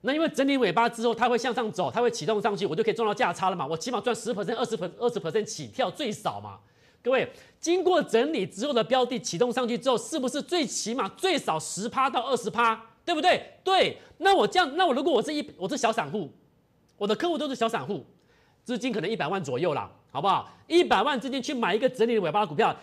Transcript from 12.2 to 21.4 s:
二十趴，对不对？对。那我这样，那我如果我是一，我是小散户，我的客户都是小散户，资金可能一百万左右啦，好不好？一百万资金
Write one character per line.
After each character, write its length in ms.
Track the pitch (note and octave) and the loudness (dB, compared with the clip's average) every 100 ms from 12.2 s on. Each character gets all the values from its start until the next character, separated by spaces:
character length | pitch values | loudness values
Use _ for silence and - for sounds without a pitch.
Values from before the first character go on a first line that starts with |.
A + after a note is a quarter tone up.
二 140 | B3 C4 | 0 -2
十 140 | F#3+ | -2
趴， 340 | G#3 A#3 A3 - _ | 2 2 2 -6 _
对 100 | - | -4
不 60 | E4+ | 0
对？ 200 | F4+ B3+ - - | 4 2 0 -8
对。 340 | - F#4+ G3 - - - | 2 4 4 0 -16 -2
那 160 | F4 | 4
我 100 | G4 | 4
这 140 | A#3 F4+ | 4 2
样， 140 | E4+ C#4+ | 0 2
那 80 | |
我 80 | F#4 | 2
如 120 | B3+ | 4
果 80 | C#4 | 2
我 100 | C#4 | 2
是 100 | - | 0
一， 160 | D4+ - - | -4 -6 -8
我 120 | F3+ | -6
是 80 | C4 | 0
小 160 | A3+ | 0
散 180 | A3 D3+ | 0 -2
户， 220 | F#3+ D3 - _ _ _ _ _ _ | -4 -6 -12 _ _ _ _ _ _
我 80 | G3+ | -2
的 80 | |
客 140 | G#3 F4 | 0 0
户 100 | D#4+ | 0
都 100 | D4 | -4
是 60 | |
小 140 | C4 A3+ | -2 -2
散 180 | A3 C3+ | -2 -4
户， 180 | F#3 A#2 _ _ _ _ _ | -8 -8 _ _ _ _ _
资 120 | - A#3 | -8 -4
金 160 | B3 | -2
可 80 | G#3+ | -2
能 80 | E3+ | -4
一 60 | |
百 140 | A3 D3+ | -2 -2
万 140 | G3 | -2
左 120 | C#3+ B3 | -2 -2
右 160 | F3+ | 0
啦， 160 | C#3 G2 - _ | 0 -4 -12 _
好 100 | - | -2
不 60 | - | 2
好？ 240 | D#3 - - _ | 2 0 -16 _
一 160 | E4+ | 4
百 180 | C#4 C4 | 4 4
万 200 | C#4 C#4 | 4 0
资 100 | B3+ | -2
金 100 | C4 | -6